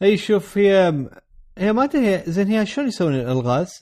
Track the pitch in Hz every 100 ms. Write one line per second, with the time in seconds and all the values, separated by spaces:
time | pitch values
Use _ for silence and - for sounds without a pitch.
0 | 196 208 - 208 - 202 202 190 180 147
1 | 127 - _ - - - 202 220 285 302
2 | 220 185 170 175 202 220 208 277 269 -
3 | 170 135 120 127 123 131 180 -